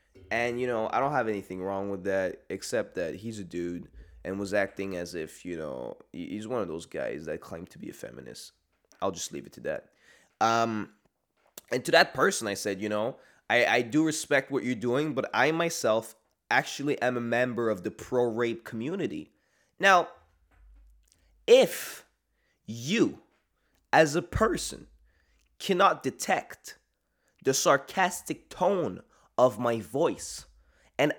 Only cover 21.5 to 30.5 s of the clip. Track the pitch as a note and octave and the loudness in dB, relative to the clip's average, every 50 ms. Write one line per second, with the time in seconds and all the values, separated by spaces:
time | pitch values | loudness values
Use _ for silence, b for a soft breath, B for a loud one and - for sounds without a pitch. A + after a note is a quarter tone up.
21.5 | A#3 C4 A#3+ - - - - - - - - _ _ _ _ _ _ _ _ _ | 8 8 8 6 2 -4 -10 -12 -12 -16 -18 _ _ _ _ _ _ _ _ _
22.5 | _ _ _ - A2+ A#2 A#2 C#3 G3 A#3 E3+ - - - - _ _ _ _ _ | _ _ _ -14 -12 -10 -6 -2 2 2 2 2 0 -2 -14 _ _ _ _ _
23.5 | _ _ _ _ _ _ _ _ - C#3+ D#3+ D3+ C#3+ E3+ F3 - - - A3 A#3+ | _ _ _ _ _ _ _ _ 6 6 6 6 4 -2 -4 -2 0 0 2 2
24.5 | E4+ - - - - - - - _ _ _ _ _ _ _ _ _ _ _ _ | 0 -2 -6 -8 -10 -12 -16 -20 _ _ _ _ _ _ _ _ _ _ _ _
25.5 | _ - - - F#3+ F3 G3 F#3+ D#3+ D3+ - - - - - - F#3+ - - - | _ -8 -2 0 2 4 6 4 4 2 -2 -4 -4 -4 -2 -2 0 -2 -2 -6
26.5 | - - - - - - _ _ _ _ _ _ _ _ _ _ _ _ - C3+ | -12 -18 -18 -18 -18 -20 _ _ _ _ _ _ _ _ _ _ _ _ -2 0
27.5 | C3 - - E3+ C#3+ C#3 - - - - F#3 F#3 F#3 - - - D#3+ - _ - | 0 2 4 4 4 4 2 -2 -2 0 0 0 0 -4 -8 -10 -10 -10 _ -14
28.5 | - - F3+ F#3 G3+ F#3 D#3+ G#2+ F#2 F2 - b b b b b b - B2 B2+ | -6 -2 0 0 2 0 -2 -4 -4 -8 -12 b b b b b b 4 4 4
29.5 | A2 G2+ B2 A#2 A#2 A2+ G2+ - - C#3 E3+ C#3+ G#2 - - - - - - - | 4 2 0 0 0 -2 -4 -4 -2 0 0 0 0 -2 -8 -12 -12 -14 -14 -18